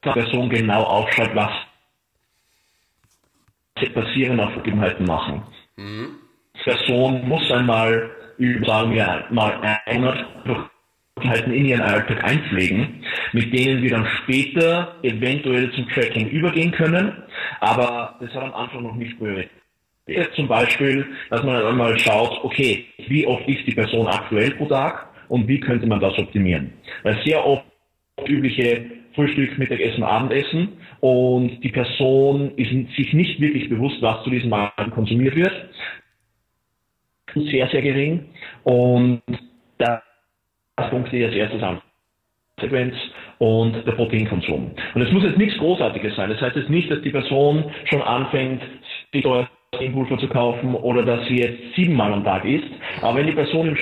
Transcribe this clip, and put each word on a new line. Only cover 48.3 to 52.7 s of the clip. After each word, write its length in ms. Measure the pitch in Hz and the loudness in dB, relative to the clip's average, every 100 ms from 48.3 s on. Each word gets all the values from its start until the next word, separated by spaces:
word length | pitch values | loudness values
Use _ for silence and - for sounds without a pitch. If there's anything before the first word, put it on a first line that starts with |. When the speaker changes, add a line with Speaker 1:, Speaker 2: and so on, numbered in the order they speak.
| 143 131 131 - - - - - | -2 -2 -4 -8 -16 -16 -16 -6
Speaker 1:
sich 120 | 143 | 0
Proteinpulver 920 | 135 127 123 _ _ - 131 131 127 127 | 2 2 0 _ _ -6 -4 -2 -2 -2
zu 80 | 135 | 0
kaufen 460 | 127 120 120 131 120 | 2 2 0 -2 0
oder 280 | 120 123 | 2 2
dass 240 | 120 117 - | 2 0 0
sie 100 | 123 | 2
jetzt 380 | 120 - - - | 2 -2 -8 0
siebenmal 380 | 180 143 104 | 2 4 2
am 100 | 101 | 0
Tag 220 | 101 95 95 | 0 0 2
isst. 260 | 139 - | 0 -2